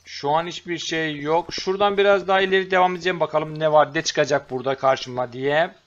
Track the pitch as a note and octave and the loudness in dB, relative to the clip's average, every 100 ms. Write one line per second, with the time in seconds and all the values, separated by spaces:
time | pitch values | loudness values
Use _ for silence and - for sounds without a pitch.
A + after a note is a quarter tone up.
0 | - - C#3+ D#3+ E3+ E3 F3 D#3+ - E3 | -20 -6 0 0 -2 -8 -8 -8 -4 -4
1 | D#3 D3 D3 E3+ E3 - F#3 F#3+ G3+ G3+ | -4 -4 0 0 -2 -6 -4 0 0 2
2 | G3+ G3 F3 F#3+ F#3+ F#3+ F3+ F#3 F#3 F3+ | 4 4 2 2 2 0 2 2 2 0
3 | F3+ E3+ D3+ D#3 D#3 D3+ D#3 D3+ C#3 D#3+ | -4 -2 0 -2 -2 -2 4 4 4 0
4 | - D#3+ C#3+ C#3+ - B2+ B2+ C3 C3+ C3 | -2 0 0 0 -2 -6 -4 0 2 0
5 | C3 B2 B2 B2 C#3 D3+ F#3 - | -2 -6 -6 -4 -2 0 -2 -6